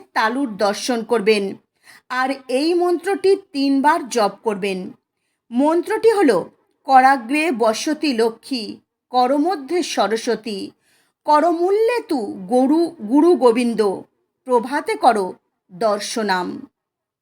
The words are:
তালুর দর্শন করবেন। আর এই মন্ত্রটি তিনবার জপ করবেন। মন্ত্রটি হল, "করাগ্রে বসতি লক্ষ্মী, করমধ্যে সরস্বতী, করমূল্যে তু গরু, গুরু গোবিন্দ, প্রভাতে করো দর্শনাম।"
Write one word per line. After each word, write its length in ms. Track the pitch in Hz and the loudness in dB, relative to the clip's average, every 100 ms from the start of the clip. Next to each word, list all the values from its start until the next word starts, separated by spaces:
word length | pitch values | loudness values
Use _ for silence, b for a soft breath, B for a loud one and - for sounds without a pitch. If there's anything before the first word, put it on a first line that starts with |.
| - | -6
তালুর 440 | 277 220 247 277 190 | -4 -2 -2 -4 -2
দর্শন 460 | 208 214 - 240 | -2 -2 -4 -4
করবেন। 540 | 220 233 202 208 196 - _ _ b b b | -2 0 2 0 0 -8 _ _ b b b
আর 260 | 254 262 277 - | -4 -2 -4 -4
এই 260 | 254 320 | -2 0
মন্ত্রটি 600 | 349 349 349 381 392 381 392 - | 0 0 -2 -2 0 2 0 -2
তিনবার 560 | 277 277 277 285 339 262 | -4 0 2 2 0 -2
জপ 240 | 233 196 - | -2 -2 -2
করবেন। 500 | 226 202 196 185 185 - _ _ _ _ _ | -6 -4 -4 -6 -10 -16 _ _ _ _ _
মন্ত্রটি 600 | 240 294 339 330 427 440 | 0 2 0 0 0 2
হল, 340 | 403 311 185 - _ _ _ | 4 4 2 -2 _ _ _
"করাগ্রে 640 | - 262 262 277 220 302 320 | 2 6 6 4 0 -2 -2
বসতি 640 | 226 226 220 311 302 311 | 0 0 0 -2 -4 -2
লক্ষ্মী, 640 | 226 226 226 - 254 202 - _ _ _ | 0 0 -2 -8 -8 -8 -12 _ _ _
করমধ্যে 720 | 247 247 285 320 370 262 349 | 0 2 2 0 -2 -4 -4
সরস্বতী, 880 | - - 196 220 247 220 220 196 202 - _ _ _ _ | -2 -2 -2 -2 -4 -4 -6 -10 -10 -16 _ _ _ _
করমূল্যে 800 | - 302 330 339 359 415 453 480 440 | 0 2 4 2 0 2 0 -2 -4
তু 380 | 285 202 208 185 | -4 -6 -10 -2
গরু, 480 | 240 262 320 330 - | 0 2 2 0 -4
গুরু 320 | 208 277 339 | -2 4 4
গোবিন্দ, 640 | 302 240 226 240 214 202 180 - _ _ _ | 6 4 4 0 0 -2 -2 -10 _ _ _
প্রভাতে 520 | - 247 240 285 - 427 | -2 -2 -2 -6 -4 0
করো 380 | 294 214 185 - _ _ _ | 2 2 -2 -10 _ _ _
দর্শনাম।" 920 | 180 220 202 202 233 208 185 180 - - _ _ _ _ _ | -4 -2 -2 -4 -6 -2 -2 -4 -10 -14 _ _ _ _ _